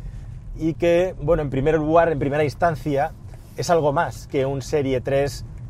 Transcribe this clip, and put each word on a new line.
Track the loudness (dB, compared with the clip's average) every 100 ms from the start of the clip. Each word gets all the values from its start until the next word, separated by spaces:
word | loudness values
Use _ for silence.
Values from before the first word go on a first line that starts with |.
| -12 -12 -12 -12 -12 -4
y | -4
que, | 2 4 4 2 0
bueno, | 0 0
en | 0
primer | 0 2 2
lugar, | 4 4 4
en | 2
primera | 0 2
instancia, | 0 2 0 0 -2 0 -2 -4 -14 -16 -12 -6
es | 2
algo | 4 4
más | 2 0 -4 -4
que | -2
un | 0 -2
Serie | -2 -2 0 0
tres | 0 0 0 -4 -10 -12 -2